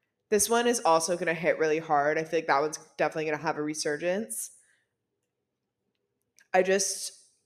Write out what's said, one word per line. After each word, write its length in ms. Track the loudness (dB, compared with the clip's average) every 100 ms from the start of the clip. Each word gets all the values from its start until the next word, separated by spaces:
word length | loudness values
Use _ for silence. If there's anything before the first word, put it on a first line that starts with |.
| _ _ -2
This 200 | 0 2
one 160 | 2 2
is 160 | 2
also 320 | 4 4 2 -2
gonna 200 | -2 -2
hit 240 | 0 2
really 180 | 2 0
hard. 400 | 0 0 2 0
I 60 |
feel 160 | 0 -2
like 80 | 2
that 120 | 2
one's 200 | 2 -4 -14 -2
definitely 280 | -2 -2 -4
gonna 180 | -4
have 140 | -4 -4
a 40 |
resurgence. 880 | -4 -4 -4 -4 -2 -4 -6 -10 -12 -16 _ _ _ _ _ _ _ _ _ _ _ _ _ _ _ _ _ _ _
I 100 | 2
just 480 | 4 2 0 -6 -10 -14 _ _